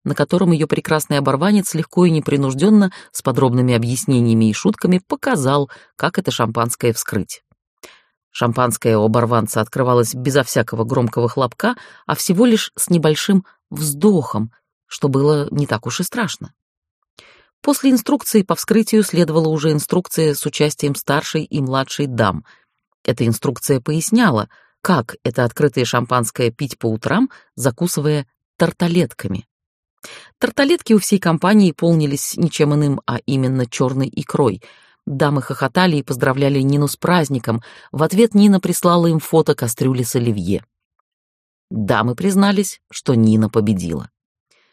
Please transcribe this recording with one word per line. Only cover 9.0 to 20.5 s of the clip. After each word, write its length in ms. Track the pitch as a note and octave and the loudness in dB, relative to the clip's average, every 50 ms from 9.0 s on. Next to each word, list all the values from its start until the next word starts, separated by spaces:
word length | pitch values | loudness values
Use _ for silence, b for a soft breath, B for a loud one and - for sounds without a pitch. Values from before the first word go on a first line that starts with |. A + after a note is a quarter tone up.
| G#2+ | 2
оборванца 560 | A2 A2 A#2+ A2+ A2+ A#2+ A2+ A2 - - A#2 | 2 2 2 2 2 0 0 0 -2 -2 -4
открывалось 540 | G#2+ - - C#3 B2+ B2+ B2 A#2+ A#2 - - | -4 -2 -2 -2 0 2 2 2 2 0 -2
безо 280 | B2+ B2 C#3 C3 C#3+ | -4 -2 0 0 0
всякого 420 | B2 - - C3 A#2+ - A#2 A#2 A2 | 0 0 0 -2 -2 -2 -4 -4 -4
громкого 440 | A#2 C3 C3 B2 A2 - B2 A#2 A#2 | -2 0 0 0 0 0 -2 -2 -2
хлопка, 480 | - C3+ C3 A#2 - - - A#3 A#3+ B B B B B B | 0 -2 -4 -4 -4 -2 -2 -2 -2 B B B B B B
а 80 | - D#3+ | -6 -6
всего 320 | - - - F3 F#3 B3+ | -2 -2 0 2 4 4
лишь 260 | B3 A3 G#3+ - - - | 4 4 2 0 -4 -8
с 120 | - - - | -6 -2 0
небольшим 560 | F3 E3 D3+ D#3+ D3+ - - - G3 F#3 b b b b _ - | 0 2 2 2 0 0 0 2 2 2 b b b b _ -14
вздохом, 840 | D3+ D3 D#3 D3 C#3+ D3 F#3+ G#3+ G3 D#3+ A#2+ - - G#2 A2 A2+ - _ _ _ _ _ _ | -10 -8 -6 -6 -2 2 2 4 4 2 0 -2 -4 -6 -6 -6 -10 _ _ _ _ _ _
что 220 | - - - - C#3 | -18 -8 -4 -2 0
было 400 | C3 C3+ C#3 D3 D3+ D3 C#3+ - | 0 2 2 2 2 0 -2 -4
не 160 | - D3 C#3+ | -4 -4 -2
так 200 | - C3 G#2+ - | -2 -4 -4 -4
уж 140 | C3 - - | -6 -6 -6
и 20 | |
страшно. 520 | F3+ - - B3 A3 - - - - - _ _ _ _ _ _ _ _ _ _ _ _ b b b b b b b b b _ - | -6 -4 -4 -4 -4 -4 -6 -10 -14 -18 _ _ _ _ _ _ _ _ _ _ _ _ b b b b b b b b b _ -2
После 260 | C#4+ C#4+ - - C4+ | -2 -2 0 2 2
инструкции 520 | B3+ A#3 - - C#4+ - - - - G#3+ | 2 2 2 0 -2 -2 0 0 2 2
по 120 | F#3 - E3 | 2 2 -2
вскрытию 480 | - - - A3 A3+ A3 - A3+ G#3+ | -2 -2 0 2 2 2 2 2 0
следовала 460 | G3+ - - E3 F3 D#3 D#3 E3 D#3+ D#3 | 0 2 0 0 0 2 2 0 0 0
уже 240 | D#3 D3+ C#3+ D#3+ | 0 0 0 0
инструкция 640 | D3+ D3+ - - F#3 F#3 F3+ - - E3 D#3+ D3+ C#3+ | 0 0 -2 -2 -2 -2 -2 -2 -2 -2 0 0 0
с 100 | - - | -2 -6
участием 500 | D3 | -6